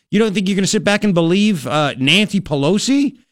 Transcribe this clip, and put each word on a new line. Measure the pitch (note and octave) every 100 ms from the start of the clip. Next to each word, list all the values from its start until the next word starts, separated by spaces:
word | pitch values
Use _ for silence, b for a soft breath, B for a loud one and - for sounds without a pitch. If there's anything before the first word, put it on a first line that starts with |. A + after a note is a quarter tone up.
| _
You | G3+
don't | A3
think | F#3 F#3+
you're |
gonna | G3 F#3+
sit | G#3+
back | F3+ G#3
and | G#3
believe, | F3 E3 F#3+ G#3 F3+ B2
uh, | D3+ C#3+ A2
Nancy | C3+ F#3 A3 G3
Pelosi? | - D3 C#3+ G3+ A#3 C#4 C#4 b b